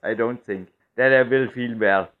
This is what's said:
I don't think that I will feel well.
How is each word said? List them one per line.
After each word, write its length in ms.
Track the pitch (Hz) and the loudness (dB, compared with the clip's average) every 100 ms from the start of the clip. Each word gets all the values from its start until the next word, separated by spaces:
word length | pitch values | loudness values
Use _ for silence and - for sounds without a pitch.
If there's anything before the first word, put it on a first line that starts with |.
I 120 | - 110 | -6 -2
don't 280 | 117 123 | -4 -4
think 260 | - 98 90 _ _ - | -8 -10 -10 _ _ -2
that 180 | 131 | 2
I 80 | 131 | 4
will 260 | 120 135 120 | 4 0 -2
feel 300 | 123 123 113 | -4 -8 -2
well. 320 | 104 98 92 _ | 2 2 0 _